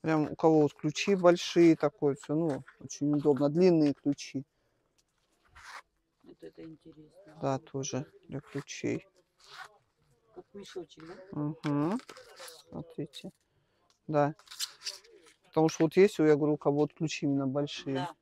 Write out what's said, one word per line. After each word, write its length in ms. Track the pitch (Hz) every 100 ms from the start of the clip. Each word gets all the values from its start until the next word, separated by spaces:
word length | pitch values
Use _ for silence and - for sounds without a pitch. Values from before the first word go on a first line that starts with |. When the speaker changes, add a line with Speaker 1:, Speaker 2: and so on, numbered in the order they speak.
Speaker 1:
прям 260 | 160 160 147
у 60 | -
кого 240 | 165 156
вот 140 | 147
ключи 400 | - 151 - -
большие, 600 | 196 175 175 - 180 170 156
такое 380 | 147 _ 147
всё, 200 | 139 -
ну, 280 | 151 170 131 135 _
очень 340 | 139 - 143
удобно. 340 | 147 147 135 143
Длинные 460 | 156 185 165 147
ключи. 500 | 135 143 143 - 135 - _ _ _ _ _ _ _ _ _ _ - - - _ _ _ _
Speaker 2:
Вот 120 | - -
это 200 | - -
интересно. 760 | 165 156 165 151 151 _ - 160
Speaker 1:
Да, 160 | 139 135
тоже 480 | - 139 131 127 156 - -
для 120 | 139
ключей. 680 | - 139 - - 120 120 - _ _ _ - - - _ _ _ _ _ _
Speaker 2:
Как 100 | - -
мешочек, 520 | - - 190 165 - 165
да? 80 | 180 - 151
Speaker 1:
Мгм. 600 | 147 151 151 143 151 233 - - - - - - -
Смотрите. 640 | - - - - - 190 _ _ _ _ _ _ _ -
Да. 260 | 147 147 151 _ - - - - - - - _ _ _
Потому 200 | - 160
что 160 | -
вот 120 | 165 -
есть, 220 | 202 -
я 180 | 156 147
говорю, 180 | 151
у 20 | 151
кого 220 | 151 143
вот 160 | 151
ключи 320 | - 156 - 147
именно 200 | 139 135
большие. 480 | 139 143 - - 135
Speaker 2:
Да. 180 | 135 -